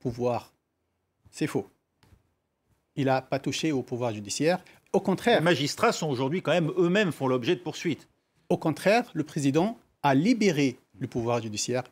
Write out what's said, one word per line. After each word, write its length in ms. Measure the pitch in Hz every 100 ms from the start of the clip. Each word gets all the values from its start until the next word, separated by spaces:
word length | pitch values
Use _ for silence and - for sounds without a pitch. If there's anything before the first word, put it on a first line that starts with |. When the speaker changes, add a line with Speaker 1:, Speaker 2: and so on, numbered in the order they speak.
Speaker 1:
pouvoirs. 520 | 127 117 123 117 - _ _ _ _ _ _ _ _
C'est 160 | - 156
faux. 220 | 123 - _ _ _ _ _ _ _ _ _ _ _ _ -
Il 80 |
n'a 180 | 135 131
pas 160 | - 135
touché 320 | 151 131 160
au 120 | 139
pouvoir 300 | 120 120 123
judiciaire. 460 | 107 101 - 151 180 - - _
Au 60 | 196
contraire, 400 | 196 185 - 208
Speaker 2:
Les 60 |
magistrats 480 | 160 151 143 - 233
sont 160 | - 160
aujourd'hui 320 | 123 135 180
quand 80 | 190
même, 220 | 175 151 165
eux-mêmes 360 | 175 190 202
font 160 | 139 135
l'objet 260 | 127 123
de 60 | 180
poursuites. 480 | 160 - 175 127 - _ _ _ -
Speaker 1:
Au 80 | 180
contraire, 520 | 165 147 185 220 247
le 80 | 156
président 560 | 143 - 139 143 196 240 _ _
a 140 | 143 135
libéré 600 | 180 240 208 147 139 120 _ 95
le 80 | 127
pouvoir 340 | 123 117 120
judiciaire. 440 | 110 104 - 123 -